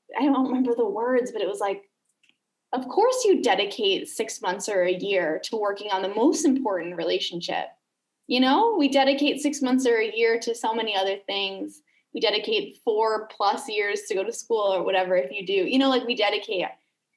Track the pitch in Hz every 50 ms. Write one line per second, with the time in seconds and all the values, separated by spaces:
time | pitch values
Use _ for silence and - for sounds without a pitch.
0 | _ - - - 269 294 277 262 262 - 254 254 262 240 233 240 233 202 202 214
1 | 233 247 254 247 - - - 214 190 180 202 202 208 202 196 196 - _ _ _
2 | _ _ _ _ _ _ _ _ _ _ _ _ _ - - 262 254 254 - 370
3 | 440 508 508 508 - 403 349 - - 240 226 220 208 202 - - 214 196 190 -
4 | - - - - 220 - - - 214 185 180 202 - 220 202 185 175 180 185 180
5 | 190 202 196 180 170 156 156 - - - 226 220 208 202 202 202 208 208 190 190
6 | 190 190 208 220 233 320 - - - 294 254 262 - 214 190 175 165 175 175 165
7 | 160 175 185 185 - - 180 175 170 - - 87 - - - _ _ _ _ _
8 | _ _ _ _ _ - 247 254 262 262 277 349 440 466 440 349 285 269 269 277
9 | 269 269 285 285 294 277 - - - 285 294 - 269 254 262 254 262 240 233 226
10 | 233 220 208 226 233 226 226 233 233 233 233 - - 220 226 233 220 220 208 190
11 | 190 196 196 196 - - 196 196 196 190 196 190 202 202 - - _ _ _ _
12 | _ _ - 233 233 208 208 214 214 226 226 202 - - - _ - 247 214 214
13 | 220 220 220 214 214 - - - 202 202 233 247 - - 214 208 202 202 208 202
14 | - - 214 190 190 220 226 - - - 233 214 208 196 190 180 - 190 190 185
15 | 185 180 185 180 180 180 208 202 190 185 196 190 175 - 254 269 269 269 262 247
16 | 220 233 240 202 208 208 208 202 - - 208 180 160 - - _ _ _ _ _
17 | _ _ _